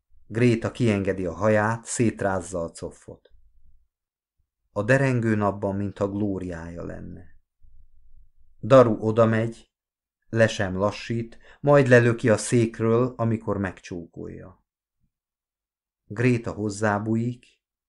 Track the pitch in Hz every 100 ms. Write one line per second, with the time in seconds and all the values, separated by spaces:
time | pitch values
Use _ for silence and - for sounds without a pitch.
0 | _ - - 110 123 113 107 - 117 101
1 | 95 92 87 82 107 107 107 117 - -
2 | 117 - 98 95 87 87 82 - 82 -
3 | - 82 _ - _ _ - - _ _
4 | _ _ _ _ _ _ _ 104 107 135
5 | 135 123 113 107 101 101 101 98 101 -
6 | 101 101 104 95 90 82 85 85 85 87
7 | 90 87 87 - _ _ - - - -
8 | - - - _ - - 110 131 117 107
9 | 110 110 110 113 117 - _ _ _ _
10 | _ _ _ 113 110 - 95 92 101 -
11 | - 117 117 - - - 143 143 123 123
12 | 120 113 123 104 - 120 113 - 113 117
13 | 127 - 113 110 - 98 95 - - 87
14 | 85 87 87 90 90 92 _ _ _ _
15 | _ _ _ _ _ _ _ _ _ _
16 | - 104 123 120 101 82 107 104 110 101
17 | 110 113 117 123 _ _ _ _